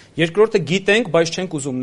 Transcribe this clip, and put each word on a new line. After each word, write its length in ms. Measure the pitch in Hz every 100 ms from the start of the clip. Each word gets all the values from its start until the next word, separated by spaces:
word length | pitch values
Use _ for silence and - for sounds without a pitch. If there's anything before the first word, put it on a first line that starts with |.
| - -
երկրորդը, 440 | 165 202 220 220 139
գիտենք, 400 | 190 196 220 233
բայց 200 | 165 165 185
չենք 160 | 185 151
ուզում 180 | 139 127